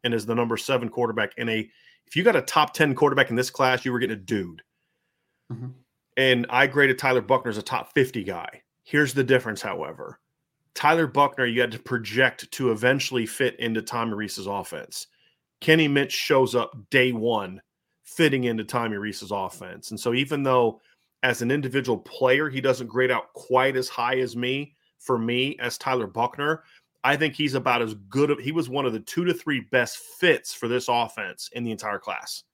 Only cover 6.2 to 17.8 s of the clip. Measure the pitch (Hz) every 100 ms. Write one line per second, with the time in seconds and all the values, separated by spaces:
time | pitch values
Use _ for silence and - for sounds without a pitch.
6.2 | 131 123 120 123 139 139 139 127 135 127
7.2 | 104 127 123 104 - 123 - - 127 120
8.2 | 95 87 76 - _ _ - 147 143 135
9.2 | 127 127 117 101 107 92 71 - - -
10.2 | _ _ _ _ _ - 147 165 151 135
11.2 | 143 - 123 117 120 110 - 123 110 113
12.2 | 131 - - - 131 107 123 135 135 127
13.2 | 110 - 127 - 120 110 110 120 113 104
14.2 | 104 - 98 101 90 78 - - - _
15.2 | _ _ _ _ - 160 151 143 139 -
16.2 | - 139 127 120 - 110 101 139 127 117
17.2 | 117 110 95 95 _ _